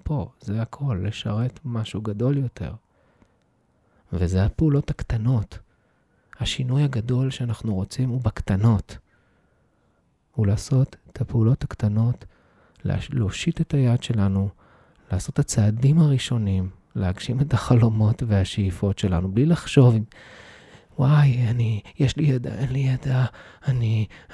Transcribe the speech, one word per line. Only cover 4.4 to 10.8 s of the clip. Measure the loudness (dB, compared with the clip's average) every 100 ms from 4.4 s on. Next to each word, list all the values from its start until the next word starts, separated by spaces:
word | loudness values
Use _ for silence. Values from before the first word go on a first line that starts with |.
הפעולות | 0 2 2 2 0
הקטנות. | -6 -4 -2 0 0 -2 -10 -20 _ _ _ _ _ _ -8
השינוי | -6 -4 -2 0
הגדול | 0 -2 -2 -2 -2
שאנחנו | -4 -6 -4 -4
רוצים | -4 -4 -4 -2
הוא | -2
בקטנות. | -2 -4 -2 2 4 2 0 -14 -20 _ _ _ _ _ _ _ _ _ _ _ _
הוא | -2 0
לעשות | 0 0 0